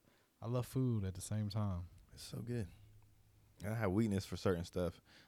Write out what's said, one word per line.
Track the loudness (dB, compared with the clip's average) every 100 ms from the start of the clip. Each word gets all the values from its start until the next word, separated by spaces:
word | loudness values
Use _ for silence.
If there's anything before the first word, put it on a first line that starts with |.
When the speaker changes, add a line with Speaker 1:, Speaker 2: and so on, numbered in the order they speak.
| _ _ _ -10
Speaker 1:
I | -2
love | -2 0
food | 2 2 2
at | 0 -4
the |
same | -4 -2 0
time. | 0 0 -2 -6 -12 -20
Speaker 2:
It's | -16
so | -10 -8
good. | -4 -4 -4 -8 -20 -20 -20 -20 -20 -20 -20 -10
And | -4
I | 0
have | 2
weakness | 4 4 2
for | 0 0
certain | 2 2
stuff. | 0 0 -2 -2 _ -20